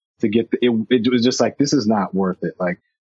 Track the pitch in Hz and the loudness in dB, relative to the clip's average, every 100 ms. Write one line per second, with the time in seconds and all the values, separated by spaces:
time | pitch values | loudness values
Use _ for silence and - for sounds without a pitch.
0 | _ _ 120 113 113 - 123 113 110 127 | _ _ 0 0 0 0 0 0 0 0
1 | 117 123 120 123 117 - 143 143 107 110 | 2 2 0 0 0 0 0 0 2 0
2 | 90 92 95 87 87 - 90 90 _ _ | 0 -2 -2 -2 -6 -4 -6 -6 _ _